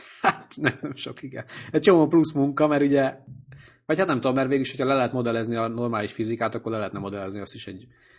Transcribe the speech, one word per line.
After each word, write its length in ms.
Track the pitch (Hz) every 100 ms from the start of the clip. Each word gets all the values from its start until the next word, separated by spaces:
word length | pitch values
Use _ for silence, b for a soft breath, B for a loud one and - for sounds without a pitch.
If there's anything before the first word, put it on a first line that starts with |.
| B B
Hát 320 | - - - -
nem, 220 | 143 -
nem 140 | 151 -
sok, 260 | - -
igen. 240 | - 113 - B B
Egy 100 | 160
csomó 260 | 160 175 151
plusz 260 | 165 151
munka, 340 | 147 139 139 151
mert 160 | 147
ugye... 340 | 143 139 135 - - - - b b b -
Vagy 120 | 160
hát 100 | 190
nem 120 | 131
tudom, 160 | 131 131
mert 120 | 131
végülis, 240 | 135 131
hogyha 140 | - 131
le 80 |
lehet 200 | 135 120
modellezni 420 | 127 117 113 113 117
a 120 | 113
normális 440 | 117 120 113 104
fizikát, 440 | - 110 117 113 113
akkor 160 | 113
le 60 | 110
lehetne 220 | 98 101
modellezni 400 | 98 101 95 101
azt 140 | 98
is 140 | 113 104
egy, 200 | 95 113 b b